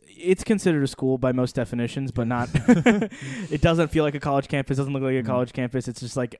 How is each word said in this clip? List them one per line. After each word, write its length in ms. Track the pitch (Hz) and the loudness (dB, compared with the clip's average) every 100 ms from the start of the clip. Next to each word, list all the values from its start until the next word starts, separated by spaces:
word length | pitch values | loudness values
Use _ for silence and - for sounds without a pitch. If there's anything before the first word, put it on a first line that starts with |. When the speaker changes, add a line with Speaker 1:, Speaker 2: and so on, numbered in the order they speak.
| 80 | _
Speaker 1:
it's 380 | 95 175 185 - | -6 0 0 2
considered 360 | 208 190 151 | 2 4 2
a 40 | 135 | 0
school 300 | - 131 131 | 0 0 2
by 160 | 127 | 2
most 220 | 127 127 - | 2 0 -2
definitions, 580 | 117 120 120 139 135 | -4 -2 -4 -4 -6
but 80 | 123 | -2
Speaker 2:
Yeah. 240 | 117 123 123 | -2 -2 0
Speaker 1:
not, 40 | |
<laughs> 0 | |
Speaker 2:
<laughs> 1000 | 139 120 208 233 208 208 - 135 247 185 | 0 4 6 6 2 0 -8 -12 -10 -6
Speaker 1:
it 80 | 151 | 2
doesn't 300 | 170 165 156 | 4 4 2
feel 160 | 156 151 | 2 0
like 100 | 143 | -2
a 60 | |
college 260 | 147 139 - | 0 0 0
campus, 300 | 143 131 135 | -4 -2 -2
doesn't 160 | 139 | -2
look 100 | 139 | -2
like 120 | 131 131 | 0 -2
a 60 | |
Speaker 2:
Mm. 20 | 117 | 0
Speaker 1:
college 260 | 127 123 | -2 -2
campus. 380 | - 123 131 123 | -4 -4 -4 -6
It's 100 | 113 | -8
just, 160 | 120 135 | -8 -6
like, 240 | 123 - | -6 -8